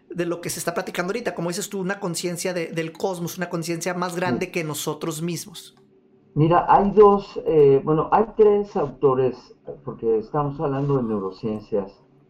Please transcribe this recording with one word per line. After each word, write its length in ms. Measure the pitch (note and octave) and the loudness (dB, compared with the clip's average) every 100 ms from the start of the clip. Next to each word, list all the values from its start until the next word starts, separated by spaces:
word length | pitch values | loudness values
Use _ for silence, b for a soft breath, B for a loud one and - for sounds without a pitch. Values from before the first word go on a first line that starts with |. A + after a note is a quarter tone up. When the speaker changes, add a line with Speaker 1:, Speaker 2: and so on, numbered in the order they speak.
| - | -12
Speaker 1:
de 160 | E3+ | -6
lo 160 | E3+ E3+ | -4 -4
que 100 | D#3+ | -8
se 80 | - | -8
está 140 | E3+ | -6
platicando 380 | E3+ - - F3+ | -6 -6 -6 -4
ahorita, 240 | A#3 - | -4 -6
como 140 | - E3+ | -4 -6
dices 180 | F#3 - | -6 -6
tú, 120 | G3 | -6
una 200 | F#3 G3 | -4 -4
conciencia 540 | F#3 D#3+ F3 E3 F#3 | -6 -4 -6 -4 -4
de, 140 | F3+ E3 | -4 -4
del 240 | E3 E3 | -6 -6
cosmos, 440 | - G3 F3 E3 F#3 | -4 -4 -4 -6 -6
una 140 | F3 | -6
conciencia 420 | E3+ D#3+ E3 F3+ | -6 -4 -4 -4
más 240 | F3 F3+ F3 | -4 -4 -2
grande 300 | F3+ F3 F3+ | -2 -2 -2
Speaker 2:
Sí. 60 | |
Speaker 1:
que 120 | F3+ | -4
nosotros 560 | D#3 C#3+ D#3+ D3+ E3 D3+ | -4 -6 -6 -4 -6 -4
mismos. 560 | E3+ D#3 - - - _ _ _ _ _ _ | -4 -6 -10 -18 -20 _ _ _ _ _ _
Speaker 2:
Mira, 300 | D3 D#3+ F3 - | 2 4 4 6
hay 220 | E3 G3+ | 4 4
dos, 480 | G#3+ G3+ G3+ - - - | 6 6 6 -2 -8 2
eh, 340 | D#3 C#3 C#3 | 6 6 6
bueno, 240 | D3+ D#3 - | 2 0 2
hay 120 | G3 A3 - | 2 2 4
tres 400 | G#3 G#3 G3+ F#3+ | 6 6 0 -4
autores, 600 | C#3 - C#3 C3 B2 - - - - - | -4 2 2 4 0 -2 -16 -20 -16 -14
porque 340 | B2 G#2+ A2+ A2 | -12 -4 0 0
estamos 400 | - D3+ C#3+ D3 | 0 -2 -2 -2
hablando 380 | D3 C3+ C#3+ C3+ | -2 0 0 0
de 60 | |
neurociencias 880 | A2+ G#2 F#2+ - A2+ G#2+ - G#2 F#2+ - _ _ | 0 -2 -4 -6 -6 -6 -4 -4 -4 -12 _ _